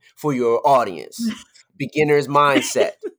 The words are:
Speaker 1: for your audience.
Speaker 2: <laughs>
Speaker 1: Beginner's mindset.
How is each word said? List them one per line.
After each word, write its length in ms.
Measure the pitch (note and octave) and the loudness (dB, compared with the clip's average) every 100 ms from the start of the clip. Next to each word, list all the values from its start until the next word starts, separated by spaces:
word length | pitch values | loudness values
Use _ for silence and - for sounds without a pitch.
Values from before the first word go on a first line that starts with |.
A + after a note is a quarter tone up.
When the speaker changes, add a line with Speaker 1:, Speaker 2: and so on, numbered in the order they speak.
| _ | _
Speaker 1:
for 200 | _ D3+ | _ -4
your 320 | C3 A#2 A#2 D3 | -2 0 2 2
audience. 540 | C3+ G#2 E2+ A1+ - A#3 A#3 - | 2 2 -6 -14 -8 -8 -8 -14
Speaker 2:
<laughs> 240 | _ _ - | _ _ -12
Speaker 1:
Beginner's 500 | C3+ D3 D3+ D3 C3+ | -8 -2 2 2 2
mindset. 640 | C#3+ D3 C3+ B2+ B2 G#2 - G#4+ | 2 4 2 0 -2 -2 -4 -14